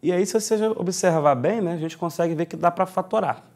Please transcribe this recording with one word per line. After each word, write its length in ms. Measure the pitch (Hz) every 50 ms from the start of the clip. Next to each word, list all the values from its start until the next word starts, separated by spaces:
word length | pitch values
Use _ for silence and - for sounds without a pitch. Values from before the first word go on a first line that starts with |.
E 100 | - 156
aí, 140 | 180 175 196
se 80 | 202 -
você 340 | 220 208 - 226 214 214 220
observar 680 | 220 - 175 175 180 - - 185 165 160 143 147 139
bem, 260 | 123 120 160 214 233
né, 120 | 202 170 170
a 40 | 170
gente 200 | 151 165 160 -
consegue 380 | - 170 156 - 170 170 165
ver 100 | 151 170
que 120 | 165 - 165
dá 120 | 165 175
pra 160 | 170 - 190
fatorar. 560 | 180 - - 180 - - 220 196 147 117 - - - _